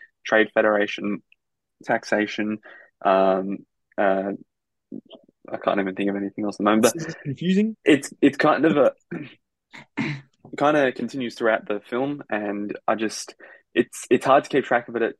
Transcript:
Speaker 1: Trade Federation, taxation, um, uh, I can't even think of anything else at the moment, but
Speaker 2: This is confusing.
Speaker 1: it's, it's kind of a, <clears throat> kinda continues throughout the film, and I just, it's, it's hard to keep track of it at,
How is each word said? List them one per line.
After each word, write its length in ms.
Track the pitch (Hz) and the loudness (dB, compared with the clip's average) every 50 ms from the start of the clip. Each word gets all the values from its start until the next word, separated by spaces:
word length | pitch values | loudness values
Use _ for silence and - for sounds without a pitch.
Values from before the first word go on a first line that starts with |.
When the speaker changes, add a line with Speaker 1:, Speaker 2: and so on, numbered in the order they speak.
| - - _ _ - | -20 -20 _ _ -4
Speaker 1:
Trade 220 | - 110 110 107 - - | 0 2 2 2 2 2
Federation, 680 | 110 110 107 107 104 104 101 - - 101 101 101 - _ _ _ _ _ _ _ _ _ _ _ _ - | 2 2 2 2 2 0 -2 -4 -6 -6 -6 -6 -8 _ _ _ _ _ _ _ _ _ _ _ _ -6
taxation, 760 | - 117 113 - - 104 104 104 104 - - 104 107 107 107 - - - - - _ _ - - | -4 -4 -4 -2 -2 -2 0 0 -2 -4 -6 -4 -4 -6 -8 -10 -16 -20 -20 -20 _ _ -2 0
um, 540 | 101 95 95 95 95 95 95 95 98 101 - - _ _ _ _ _ - - | 2 4 4 4 4 2 0 -2 -4 -8 -10 -12 _ _ _ _ _ -4 -2
uh, 340 | 104 98 95 95 95 101 98 - - _ _ _ _ _ _ _ _ - - - - _ - - _ _ _ _ - - | 0 0 0 0 -2 -4 -6 -8 -12 _ _ _ _ _ _ _ _ -18 -18 -18 -18 _ -20 -20 _ _ _ _ -18 -14
I 40 | - - | -10 -6
can't 200 | - - - 101 | -2 -2 0 0
even 160 | 95 95 95 | -2 -2 -4
think 160 | 98 101 101 | -4 -4 -4
of 60 | 98 | -2
anything 280 | 101 101 98 - - 107 | -4 -6 -6 -6 -6 -6
else 120 | 101 95 | -6 -4
at 20 | - | -2
the 60 | 101 | 2
moment, 180 | 104 107 110 113 | 2 4 4 4
but 100 | 117 - | 2 2
Speaker 2:
This 120 | 165 156 - | 0 -8 -10
is 60 | - - | -12 -12
confusing. 540 | - 143 131 - 160 180 190 196 214 226 214 _ - | -10 -10 -8 -4 -2 0 2 2 2 0 -2 _ 2
Speaker 1:
it's, 280 | - 156 135 - - - - | 4 4 4 2 -4 -4 2
it's 140 | - 143 139 - | 2 2 2 4
kind 260 | - 151 - - 143 | 2 2 2 4 4
of 120 | 160 147 | 2 4
a, 160 | 147 123 - - _ _ - 175 160 143 - - _ _ _ _ _ _ _ - - - _ - - | 4 4 4 2 _ _ -14 -12 -12 -12 -14 -18 _ _ _ _ _ _ _ -20 -20 -20 _ -8 -6
<clears throat> 240 | - 156 143 135 - _ _ _ - - - - | -6 -6 -6 -10 -12 _ _ _ -20 -12 -4 0
kinda 340 | 143 147 151 147 139 127 | 2 2 4 4 2 0
continues 420 | 120 - 123 113 - 139 123 113 - | 0 -4 -8 -8 -6 -6 -8 -8 -6
throughout 320 | - 117 110 110 - - | -2 0 0 0 0 0
the 140 | - 104 104 | -4 -6 -6
film, 420 | - - 120 123 135 143 147 143 - - | -6 -6 -4 -4 -2 -4 -6 -8 -8 -6
and 460 | 110 104 107 104 104 101 104 104 - - - - | -6 -4 -4 -4 -6 -6 -6 -8 -8 -6 -2 -2
I 60 | 110 | -2
just, 400 | 107 110 107 - - - - - _ - - - - _ _ - | 0 -2 -4 -6 -8 -14 -16 -18 _ -20 -20 -20 -20 _ _ 0
it's, 320 | 165 175 - - - - - | 0 0 0 -2 -8 -2 2
it's 140 | - - - | 2 2 4
hard 180 | 139 131 147 147 | 4 4 4 4
to 60 | - | 2
keep 140 | - 135 120 | -2 -2 0
track 240 | - 127 120 - - | 0 0 -2 -2 -2
of 80 | 117 | -4
it 60 | 117 | -2
at, 120 | 113 104 - | -2 -2 -4